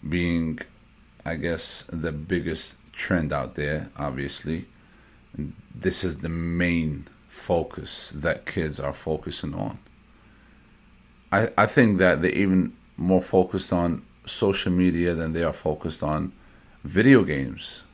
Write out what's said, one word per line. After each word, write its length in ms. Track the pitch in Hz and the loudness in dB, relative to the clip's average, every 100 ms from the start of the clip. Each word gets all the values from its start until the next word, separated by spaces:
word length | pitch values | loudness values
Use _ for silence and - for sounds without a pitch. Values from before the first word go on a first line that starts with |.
| - | -2
being, 500 | 87 87 85 82 78 - - _ _ - _ - | 0 2 0 0 -4 -10 -20 _ _ -20 _ -8
I 100 | 82 | -4
guess, 500 | 80 82 - - - | -2 -4 -6 -10 -10
the 240 | 85 80 | -6 -4
biggest 640 | 76 80 92 80 78 - - - | -6 -2 -2 -2 -6 -6 -10 -20
trend 400 | - - 90 76 | -12 -2 0 0
out 240 | 73 62 - | -2 -4 -4
there, 340 | 73 76 - - | -4 -4 -6 -8
obviously, 680 | 71 65 69 - 78 80 - - _ - _ - _ - 73 - - | -6 -6 -8 -8 -6 -6 -8 -18 _ -20 _ -20 _ -10 -10 -10 -18
this 300 | - 92 92 | -4 -2 0
is 140 | 92 76 | -2 -4
the 100 | 80 | -6
main 800 | 82 85 85 87 85 80 71 - - _ | -4 -2 0 2 2 0 -4 -10 -20 _
focus 800 | - - 87 78 - - - - | -16 0 0 0 -8 -8 -8 -8
that 320 | 73 80 - - | -4 -2 -2 -4
kids 320 | - 80 71 | -4 -4 -4
are 140 | 71 | -6
focusing 600 | 71 - 78 - 78 78 | -6 -4 -4 -4 -8 -8
on. 260 | 85 - - - - _ _ - - - - - - - - _ _ _ | -6 -6 -8 -18 -20 _ _ -20 -20 -20 -20 -20 -20 -20 -20 _ _ _
I, 160 | 98 113 - | 2 2 4
I 80 | 107 | 4
think 320 | - 117 95 | 6 6 6
that 220 | 92 76 | 4 6
they're 80 | 85 | 2
even 460 | - 98 92 87 - - - | 2 4 4 2 -4 -20 -6
more 240 | 87 92 | 2 2
focused 500 | 90 95 90 95 - | 4 2 4 0 -2
on 340 | 90 85 76 - _ - | 0 0 -2 -8 _ -10
social 480 | - 101 98 - | 0 0 2 0
media 400 | 90 92 85 87 82 | 4 4 4 0 0
than 160 | 80 | -2
they 100 | 80 | 0
are 120 | 82 | -2
focused 500 | 76 - 78 85 76 | -2 -4 -4 -6 -4
on 300 | 76 76 95 - - - - - | -2 -2 -4 -8 -20 -20 -20 -18
video 400 | - 82 117 135 | -4 4 8 8
games 640 | - 73 65 - - - - | 8 0 -4 -6 -12 -16 -18